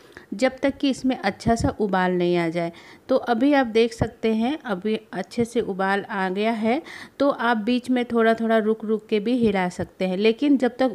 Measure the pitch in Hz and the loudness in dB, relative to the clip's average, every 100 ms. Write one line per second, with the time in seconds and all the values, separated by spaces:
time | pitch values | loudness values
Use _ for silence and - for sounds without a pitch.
0 | - - - 202 254 254 277 269 285 - | -20 -20 -14 -2 -2 0 -2 0 -2 0
1 | 262 247 202 - 233 233 277 - 208 190 | -2 -2 -4 -2 0 0 0 -2 -2 0
2 | 185 180 175 175 165 170 170 - - - | 0 2 2 0 0 -4 -6 -8 -20 -20
3 | - 262 254 226 277 277 240 226 233 - | -2 -2 0 0 2 2 2 2 0 0
4 | 220 - 226 220 240 311 247 180 214 220 | -6 -2 -2 0 -2 -4 -6 -4 -4 -4
5 | - 180 - - 226 240 - 185 190 196 | -6 -10 -8 -4 -2 -2 -4 -2 0 0
6 | - 196 190 190 220 226 220 277 - - | -2 -4 -2 -2 -2 0 0 0 -4 -16
7 | - - 277 - 233 226 208 247 247 254 | -18 -2 0 2 2 0 0 0 0 -2
8 | 240 233 226 226 226 226 214 220 214 214 | 0 2 4 2 2 2 2 -2 -2 -4
9 | - 214 208 247 226 196 180 185 170 - | 0 -2 0 2 2 2 -2 -4 -8 -4
10 | 185 185 220 220 294 277 240 240 262 | -4 2 0 2 2 4 2 0 -2